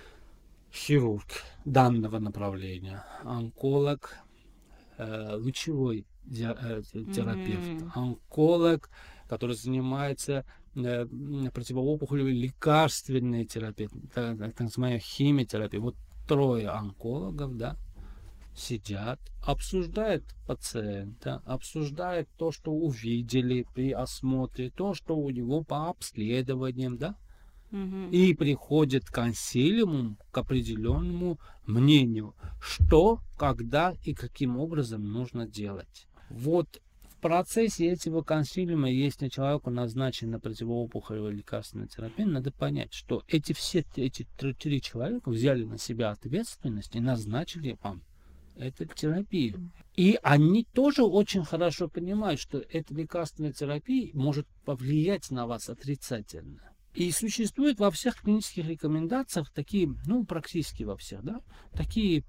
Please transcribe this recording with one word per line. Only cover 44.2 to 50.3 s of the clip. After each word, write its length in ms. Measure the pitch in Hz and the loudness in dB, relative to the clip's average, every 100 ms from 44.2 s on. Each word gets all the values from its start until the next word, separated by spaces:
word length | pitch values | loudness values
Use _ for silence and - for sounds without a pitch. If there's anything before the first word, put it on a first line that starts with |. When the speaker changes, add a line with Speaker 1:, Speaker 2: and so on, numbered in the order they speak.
| - - | -10 -6
Speaker 1:
тр-, 160 | 135 | -6
три 260 | 123 156 139 | -4 -2 -2
человека 480 | - 113 143 240 135 | -2 -4 -4 -2 -2
взяли 340 | 113 139 127 | 2 4 2
на 140 | 110 110 | 0 -6
себя 320 | - 117 110 | -6 0 0
ответственность 880 | 104 117 175 233 - 135 107 - 113 | -2 -4 -4 -4 -6 -6 -4 -4 -2
и 40 | |
назначили 800 | 123 120 104 120 175 170 143 107 | 0 0 0 -4 -4 -6 -6 -6
вам 200 | 101 92 - - - - - - | -8 -10 -16 -20 -20 -20 -20 -10
эту 300 | 127 - 160 | -10 -8 -10
терапию. 720 | - 151 180 208 185 117 95 175 - - - | -2 0 0 0 0 0 -2 -10 -14 -6 6
И 220 | 185 226 | 6 6
они 440 | - | 8